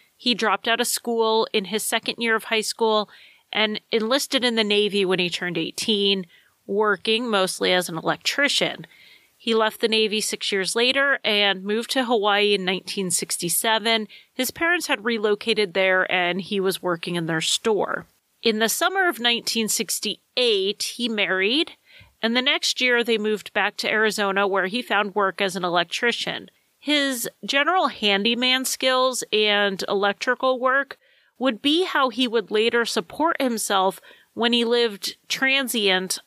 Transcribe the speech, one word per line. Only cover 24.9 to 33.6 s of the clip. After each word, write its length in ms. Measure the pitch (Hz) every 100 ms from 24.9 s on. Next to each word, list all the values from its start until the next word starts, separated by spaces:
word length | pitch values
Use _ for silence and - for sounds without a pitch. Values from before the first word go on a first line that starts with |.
| 202 208
work 260 | 208 196 180
as 160 | 196 185
an 80 |
electrician. 840 | 175 175 170 - 240 226 - 156 190 _ _ _
His 500 | - 294 277 254 233 -
general 440 | 202 277 285 370 294
handyman 760 | - 208 196 214 233 254 262
skills 600 | 254 - 262 254 254 240 -
and 500 | 214 214 208 202 190 -
electrical 720 | 196 202 196 - 240 262 262
work 380 | 254 269 269 - _ _ _ _
would 240 | 254 214
be 220 | 285 320
how 260 | 359 302 269
he 180 | 220 254
would 220 | 226 180
later 340 | 214 226 233
support 560 | 226 - 185 - 320 -
himself 600 | 262 220